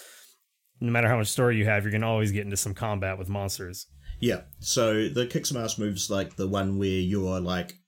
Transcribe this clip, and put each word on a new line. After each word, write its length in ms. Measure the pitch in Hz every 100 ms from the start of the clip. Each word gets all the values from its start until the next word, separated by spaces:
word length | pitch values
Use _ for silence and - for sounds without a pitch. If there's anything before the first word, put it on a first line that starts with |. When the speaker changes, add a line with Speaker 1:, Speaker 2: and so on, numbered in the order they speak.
| - - - _ _ _ _ -
Speaker 1:
no 80 | 120
matter 160 | 117 117
how 100 | 123
much 100 | 107
story 300 | - 123 113
you 80 | 104
have, 180 | 104
you're 80 | 104
gonna 180 | 107 113
always 220 | 113 107
get 120 | 101
into 140 | 101 98
some 160 | -
combat 440 | 95 113 101 95 95
with 100 | 92
monsters. 560 | 101 98 - 92 90 - - - -
Speaker 2:
Yeah, 220 | 120 90 - -
so 480 | - 127 113 110 110
the 180 | 139 123
kick 180 | 160 147
some 120 | 131
ass 200 | 113 -
move's, 320 | 104 98 -
like, 280 | 98 90 -
the 100 | 95
one 320 | 98 98 98
where 100 | 98
you're 500 | 95 92 101 92 92
like, 360 | 90 90 87 -